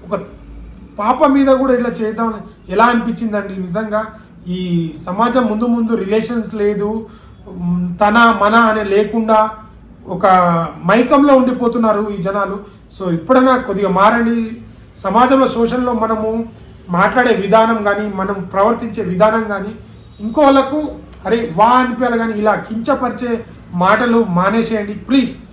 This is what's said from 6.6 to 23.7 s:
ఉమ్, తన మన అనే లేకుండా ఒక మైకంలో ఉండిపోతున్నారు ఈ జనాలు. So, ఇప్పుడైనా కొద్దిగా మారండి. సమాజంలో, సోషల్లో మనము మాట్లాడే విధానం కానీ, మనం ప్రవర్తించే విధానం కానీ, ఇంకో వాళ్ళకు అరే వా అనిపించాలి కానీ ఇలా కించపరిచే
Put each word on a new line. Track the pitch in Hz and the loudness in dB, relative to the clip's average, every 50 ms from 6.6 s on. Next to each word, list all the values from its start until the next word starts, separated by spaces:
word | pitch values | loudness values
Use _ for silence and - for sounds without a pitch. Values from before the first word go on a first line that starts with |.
| 202 208 208 196 202 208 226 226 226 - - - - - - - - 196 | -2 -2 0 -2 -4 -4 -4 -6 -8 -12 -18 -20 -20 -20 -20 -20 -20 -16
ఉమ్, | 185 180 175 175 175 175 180 180 175 - | -12 -8 -4 -2 -2 -2 -2 -6 -2 0
తన | 208 208 214 233 233 233 220 202 | 0 2 4 4 4 4 4 2
మన | 202 208 220 | 2 2 4
అనే | 233 233 220 214 214 208 | 4 4 4 0 -2 -2
లేకుండా | 196 196 208 214 208 - 226 220 220 220 214 214 214 - - - - - - - - - - - | 0 2 2 2 0 -2 -4 0 2 2 2 2 0 -4 -12 -18 -20 -20 -20 -20 -20 -20 -20 -14
ఒక | - 185 170 - 190 185 185 175 175 170 165 165 156 147 - 160 | -12 -6 0 2 4 4 4 4 2 2 0 -2 -4 -8 -6 0
మైకంలో | 170 202 240 240 - 302 277 285 285 269 | 2 2 2 4 4 4 4 6 6 6
ఉండిపోతున్నారు | 262 247 240 247 - 240 226 233 240 226 220 208 202 220 208 202 190 | 6 4 2 -2 -2 -2 -2 0 0 0 2 0 0 -2 -4 -6 -6
ఈ | |
జనాలు. | 170 196 196 202 196 190 196 196 - - - - - - - - | -6 -4 -2 -2 -4 -4 -6 -10 -12 -16 -20 -20 -20 -20 -14 -8
So, | 190 180 170 | -4 -4 -4
ఇప్పుడైనా | 165 - - 262 254 254 262 254 | -4 0 2 4 4 6 4 2
కొద్దిగా | 254 254 - 190 190 202 190 | 2 0 -4 -4 -2 -2 0
మారండి. | 185 185 196 220 233 233 233 226 233 233 226 220 226 - - - - - - - - | 2 4 4 4 4 2 0 0 0 -2 -4 -6 -8 -14 -16 -20 -20 -20 -20 -20 -20
సమాజంలో, | - - 196 190 226 254 254 277 269 262 | -8 -6 0 2 2 4 4 4 4 2
సోషల్లో | - - 226 233 226 247 254 247 247 | 2 2 0 -2 0 0 -2 -2 -2
మనము | 240 220 220 220 226 220 214 220 220 233 233 233 - - - - - - - - | -2 -2 -2 -2 -2 -4 -4 -4 -4 -6 -8 -10 -14 -20 -20 -20 -20 -20 -10 -4
మాట్లాడే | 175 175 196 214 202 254 247 247 220 | 0 0 0 2 2 2 2 2 2
విధానం | 185 196 196 214 220 226 226 226 214 202 | 0 2 2 4 4 4 4 0 0 0
కానీ, | 202 202 208 214 208 190 | -2 -2 -2 -4 -6 -6
మనం | 190 190 196 196 196 175 180 | -6 -4 -4 -6 -6 -8 -6
ప్రవర్తించే | 190 196 202 226 233 233 247 220 - 226 202 | -2 0 2 2 0 -2 -6 -8 -8 -6 -6
విధానం | 175 180 185 214 220 220 226 220 208 | -4 0 2 2 2 2 0 -2 -4
కానీ, | 202 190 190 214 226 - - - - - - - - - | -6 -6 -6 -10 -12 -14 -18 -20 -20 -20 -20 -20 -16 -12
ఇంకో | 208 220 254 311 | -10 -4 2 4
వాళ్ళకు | 294 277 277 269 262 262 285 302 302 - - - - - - - - | 4 6 6 4 2 0 -4 -4 -4 -6 -10 -14 -18 -20 -20 -10 -4
అరే | 190 226 233 - - 160 | -2 -2 -2 -2 -4 2
వా | 180 214 | 2 4
అనిపించాలి | 233 247 254 254 240 226 233 254 240 233 233 | 4 4 4 2 0 -2 -2 -2 -2 0 -2
కానీ | 226 226 | -2 -2
ఇలా | 214 208 208 214 202 | -4 0 0 0 0
కించపరిచే | 175 - - 220 226 226 294 269 262 262 233 - - 247 240 233 226 - - - - - - | 0 -4 -8 -8 -6 -2 -2 -2 -2 -2 -6 -6 -6 -6 -6 -6 -6 -8 -16 -20 -20 -18 -10